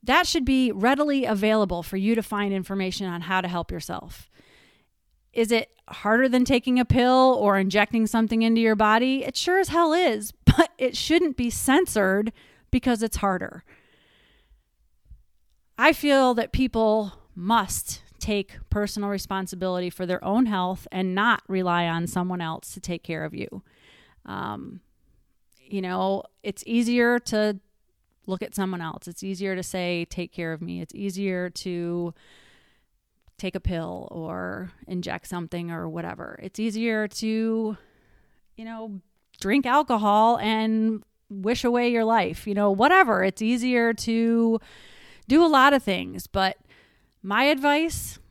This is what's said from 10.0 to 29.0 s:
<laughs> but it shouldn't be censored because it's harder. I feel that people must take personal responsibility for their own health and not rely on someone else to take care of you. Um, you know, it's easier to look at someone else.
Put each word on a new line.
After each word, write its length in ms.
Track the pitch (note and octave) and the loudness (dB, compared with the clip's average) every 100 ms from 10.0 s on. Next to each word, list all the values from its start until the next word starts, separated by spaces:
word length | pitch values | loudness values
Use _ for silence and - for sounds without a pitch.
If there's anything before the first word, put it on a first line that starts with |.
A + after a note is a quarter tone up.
| F4+ A3 G#3 - | 2 0 -6 0
<laughs> 60 | |
but 260 | - - E4 _ | 2 4 4 _
it 180 | C4 - | -4 -4
shouldn't 400 | - D#4+ F4 C4 | 0 2 2 -2
be 140 | A#3+ | -4
censored 840 | - - C4+ F#4 - F#3+ F#3+ G#3+ - - _ _ | -4 2 2 2 2 2 2 -2 -6 -20 _ _
because 320 | B3+ B3+ A#3 | -2 0 0
it's 160 | A3 - | -2 -2
harder. 440 | G3+ F#3 F3+ - _ _ _ _ _ _ _ _ _ _ _ _ _ _ _ - _ _ _ _ _ - | -2 -2 -6 -14 _ _ _ _ _ _ _ _ _ _ _ _ _ _ _ -20 _ _ _ _ _ 2
I 140 | C4+ | 2
feel 400 | D#4+ D4 C4+ B3+ | 4 4 4 4
that 180 | A#3 A#3 | 2 0
people 600 | - C4 A3+ A3 G#3+ G#3 - _ | 0 0 2 2 2 0 -10 _
must 680 | - F3 A3+ F#3+ - - - - - | -10 0 0 0 -6 -8 -12 -16 -12
take 380 | - G#3 G3 - - | -4 -4 -4 -12 -6
personal 400 | G#3 G#3 G#3+ G3+ | -2 -2 -4 -4
responsibility 800 | G3 - F#3+ F#3 F#3 F#3 F3+ F3+ | -4 -4 -6 -6 -6 -4 -4 -6
for 160 | - F#3 | -6 -4
their 180 | F3+ | -4
own 220 | - G#3 B3 | 0 2 2
health 420 | G3+ F3+ F#3 - | 0 -2 -4 -8
and 240 | F#3 F#3 | -4 -2
not 280 | F#3 A3 A3+ _ | 0 2 0 _
rely 380 | F#3+ F#3 F3 E3+ | -2 0 0 0
on 200 | E3 E3+ | -2 -4
someone 340 | - F3+ F3+ | -4 -4 -4
else 320 | E3 D#3+ - | -6 -8 -12
to 80 | - | -14
take 220 | - F3 | -10 -10
care 220 | - D#3+ | -8 -8
of 100 | D#3 | -8
you. 280 | - - F#3+ - _ _ _ _ _ | -10 -12 -14 -20 _ _ _ _ _
Um, 560 | - - - - - F#3 _ _ _ _ _ _ _ _ | -14 -10 -8 -10 -14 -18 _ _ _ _ _ _ _ _
you 220 | C3 G3+ | _ -8
know, 400 | F#3 F#3 F#3+ G3 - _ | -6 -4 -2 -2 -6 _
it's 220 | - G3 - | -12 -12 -2
easier 520 | A#3 A#3 A#3+ A#3+ A#3+ | 0 2 2 4 2
to 420 | - G#3+ G#3+ G3 _ _ _ _ _ _ - | 0 0 0 -2 _ _ _ _ _ _ -10
look 160 | F#3 | -8
at 120 | - | -8
someone 260 | - F#3+ F#3 | -6 -6 -4
else. 260 | E3 - | -8 -10